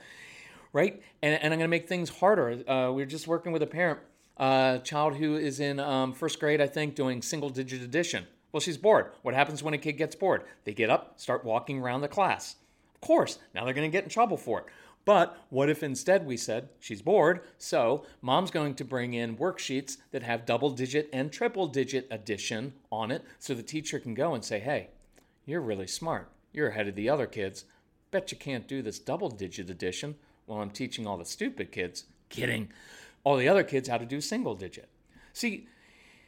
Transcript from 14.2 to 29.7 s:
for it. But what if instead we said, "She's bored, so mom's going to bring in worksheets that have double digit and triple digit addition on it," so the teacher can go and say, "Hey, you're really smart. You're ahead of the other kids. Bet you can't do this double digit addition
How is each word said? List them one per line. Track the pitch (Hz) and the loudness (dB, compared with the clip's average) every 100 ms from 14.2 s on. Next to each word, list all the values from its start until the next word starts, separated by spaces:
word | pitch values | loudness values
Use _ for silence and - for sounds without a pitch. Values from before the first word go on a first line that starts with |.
| 233 151 | 2 2
for | 123 98 | -2 -4
it. | - - - _ - | -4 -16 -20 _ 6
But | 196 - - - | 6 6 0 -4
what | 127 143 | 2 4
if | 151 | 2
instead | 151 127 180 190 151 | -2 0 4 4 2
we | 117 | -4
said, | - 113 135 _ | -2 -4 -6 _
"She's | - 104 | -12 -4
bored, | 139 202 156 180 - - | 4 6 6 4 -4 -16
so | - 160 117 143 - - | -2 2 4 2 -4 -8
mom's | 123 147 185 | 2 2 2
going | 165 147 135 | -2 -2 -4
to | |
bring | 123 127 123 | -4 -4 -2
in | 120 117 113 | -2 -4 -2
worksheets | 175 180 - 135 135 - _ | -2 -2 -4 -4 -4 -12 _
that | 139 | -8
have | 117 117 117 | -4 -2 0
double | 117 143 | 0 0
digit | 127 127 147 151 | -2 -2 -2 -2
and | 131 151 | -4 -4
triple | - 233 196 165 | -2 -2 0 -2
digit | 135 131 135 - | 0 -2 -2 -4
addition | 110 107 101 - 110 135 - _ | -8 -6 -6 -4 -6 -6 -12 _
on | 110 110 | -6 -4
it," | 147 - - | -6 -8 -12
so | - | -8
the | 120 | -8
teacher | 110 156 151 143 | -6 -8 -6 -6
can | 120 | -6
go | 113 165 127 | -2 -2 -2
and | |
say, | - 107 | -4 -4
"Hey, | 120 127 90 - _ _ _ _ - | -2 -4 -4 -16 _ _ _ _ -8
you're | 165 | -4
really | 120 98 92 | -2 -4 -4
smart. | - 165 120 - _ _ | -6 -4 -4 -6 _ _
You're | - 139 | -2 -2
ahead | 107 101 | 0 -4
of | 95 | -2
the | 110 | 0
other | 147 113 | 0 0
kids. | 110 95 98 - _ _ _ _ | -4 -6 -8 -18 _ _ _ _
Bet | 196 190 | -4 -4
you | - | -8
can't | 143 123 - | -8 -8 -6
do | 135 | -6
this | 107 92 | -6 -8
double | - 165 180 | -6 -4 -4
digit | 104 92 95 | -6 -10 -8
addition | 90 | -12